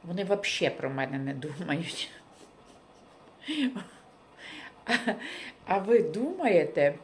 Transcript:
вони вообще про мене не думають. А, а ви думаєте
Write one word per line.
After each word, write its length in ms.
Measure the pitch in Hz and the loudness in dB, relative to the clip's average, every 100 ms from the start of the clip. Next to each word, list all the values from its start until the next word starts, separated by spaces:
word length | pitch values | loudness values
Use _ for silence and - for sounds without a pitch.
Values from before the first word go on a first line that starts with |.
вони 200 | 170 180 | -6 -4
вообще 460 | 190 196 - - 151 | 0 0 0 0 0
про 200 | - 135 | 0 -4
мене 300 | 135 135 139 | -2 -2 -2
не 140 | 135 | -4
думають. 800 | 135 147 143 180 143 - - - - - - - - - - - - - - - - - 302 262 247 - - - - - - - - - - - | -6 -8 -8 -4 -2 -4 -6 -8 -12 -20 -20 -20 -20 -20 -20 -20 -20 -20 -20 -20 -14 -6 0 0 -2 -12 -18 -20 -20 -20 -20 -16 -16 -16 -14 -2
А, 280 | 240 240 - - - - - - | 0 0 -4 -8 -12 -14 -16 0
а 120 | 196 | 0
ви 220 | 196 233 | 6 6
думаєте 960 | 156 190 277 370 277 180 147 165 143 143 | 6 0 -4 0 4 4 4 4 4 2